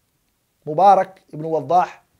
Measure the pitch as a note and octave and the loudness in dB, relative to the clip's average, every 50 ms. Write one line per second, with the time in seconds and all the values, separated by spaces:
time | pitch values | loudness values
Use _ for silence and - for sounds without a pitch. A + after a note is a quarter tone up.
0 | _ _ _ _ _ _ _ _ _ _ _ _ - D3 D3+ D#3+ F#3 G3+ G3 F#3 | _ _ _ _ _ _ _ _ _ _ _ _ -14 -8 -2 2 4 4 4 4
1 | F#3+ F#3 - _ _ _ - D3+ D#3 D#3+ D#3+ D3+ C3+ C3 E3 F3+ E3+ - - - | 0 -4 -10 _ _ _ -16 -12 -8 -6 -6 -6 -2 0 0 0 0 -2 -6 -16
2 | _ _ _ | _ _ _